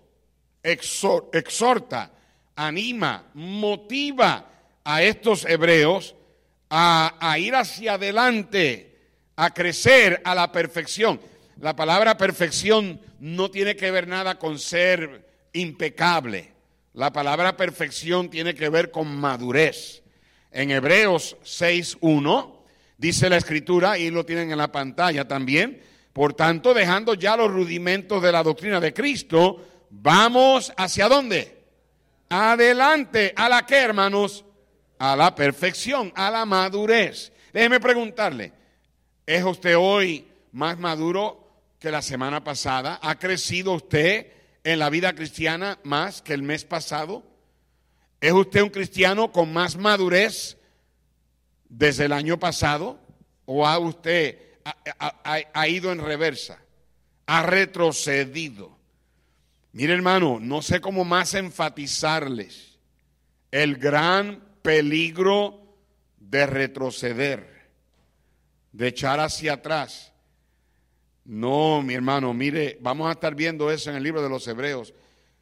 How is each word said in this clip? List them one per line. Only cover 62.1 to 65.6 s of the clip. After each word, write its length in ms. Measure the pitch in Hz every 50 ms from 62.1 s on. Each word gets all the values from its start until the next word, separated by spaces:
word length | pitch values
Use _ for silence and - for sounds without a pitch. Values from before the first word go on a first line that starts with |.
| 156 160 147 135 127 113 98 - - - - - _ _ _ _ _ _ _ _ _ _ _ _ _ _ _ _
el 240 | - 139 151 147 143
gran 800 | 127 123 147 143 147 156 170 185 196 202 208 202 - - - _ _ -
peligro 1120 | 165 156 156 151 147 151 160 165 165 160 170 185 190 202 202 202 202 202 -